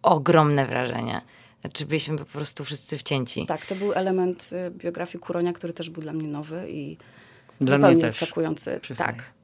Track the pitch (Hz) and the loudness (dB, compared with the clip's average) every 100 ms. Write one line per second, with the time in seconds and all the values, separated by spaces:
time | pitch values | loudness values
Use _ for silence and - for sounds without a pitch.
0 | - 165 135 165 151 143 131 123 123 120 | 6 6 8 6 6 4 2 -2 -2 -4
1 | 117 - - - - _ - - 147 156 | -4 -6 -10 -20 -20 _ -8 -6 -2 -2
2 | 151 156 139 143 147 - 139 151 - 147 | -2 -4 -6 -6 -6 -6 -6 -6 -6 -6
3 | - 139 123 - - 156 - 190 202 180 | -2 -2 -2 -4 -4 -6 -6 -4 -2 0
4 | 190 185 180 180 - 180 180 180 175 170 | 0 2 0 -2 -8 -6 -8 -6 -8 -6
5 | 175 170 - 175 175 170 170 170 165 165 | -10 -10 -6 -2 -2 -2 -8 -8 -10 -10
6 | 156 160 156 147 151 165 - 151 143 160 | -8 -6 -6 -8 -8 -10 -8 -8 -10 -12
7 | - - - - _ _ 131 143 - 165 | -20 -20 -20 -20 _ _ 4 8 8 8
8 | 117 - 165 - 160 156 - - - - | 6 0 -2 -2 -4 -4 -6 -8 -8 -4
9 | - 117 - _ | -4 -4 -14 _